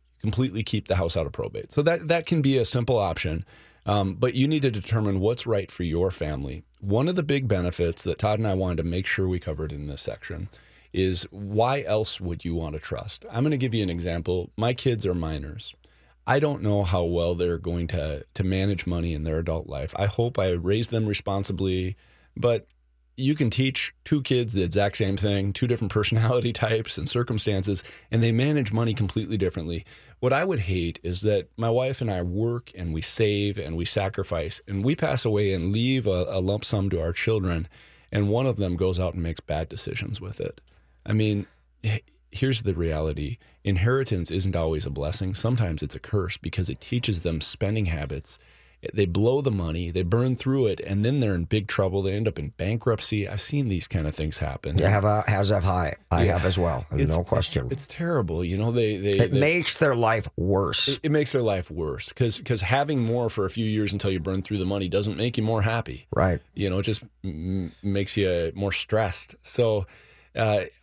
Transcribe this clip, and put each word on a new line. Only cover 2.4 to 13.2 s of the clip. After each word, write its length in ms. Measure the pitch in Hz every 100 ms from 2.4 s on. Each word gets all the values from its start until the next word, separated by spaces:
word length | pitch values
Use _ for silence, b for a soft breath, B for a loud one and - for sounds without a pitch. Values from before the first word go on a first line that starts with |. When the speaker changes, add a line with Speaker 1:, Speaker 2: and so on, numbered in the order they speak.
Speaker 1:
be 160 | 139 135
a 60 |
simple 340 | 113 127 120 120
option, 460 | 98 80 82 80 - B B B -
um, 280 | 104 95
but 200 | 92 127
you 120 | 127 139
need 140 | 156
to 80 | 139
determine 500 | 110 - 113 104 95
what's 260 | 101 120 -
right 240 | 104 92
for 140 | -
your 260 | 87 82 92
family. 540 | 87 78 71 69 73 - _
One 280 | 98 104 151
of 80 | 180
the 60 |
big 260 | 147 139 127
benefits 560 | 98 90 - 85 85
that 140 | 90 80
Todd 200 | 107 107
and 80 | 110
I 80 |
wanted 220 | 92 92 82
to 40 | 82
make 180 | 90 95
sure 220 | - 95
we 120 | 90
covered 320 | - 76 78
in 140 | 73 73
this 160 | 71
section 460 | - 53 - 82 95 b b b b
is 320 | - 95 90 -
why 520 | 98 101 104 120 139
else 380 | 87 107 110 -
would 240 | 92 85
you 100 | 85
want 200 | 82 80
to 60 | 78
trust? 440 | - 67 107 -